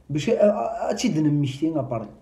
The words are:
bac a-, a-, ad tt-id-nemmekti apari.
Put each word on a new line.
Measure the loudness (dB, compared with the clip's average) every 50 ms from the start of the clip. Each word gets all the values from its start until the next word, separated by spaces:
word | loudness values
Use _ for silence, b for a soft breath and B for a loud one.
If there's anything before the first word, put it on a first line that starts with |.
| _ -8
bac | -6 -4 0 2
a-, | 4 6
a-, | 6 4 4 2 -2 -4 -6 -4 -4 -4
ad | -4
tt-id-nemmekti | -2 -2 -2 0 2 2 2 2 2 0 -2 -4 -4 -4 -2 -2
apari. | -2 -4 -4 -6 -8 -8 -10 -16 -20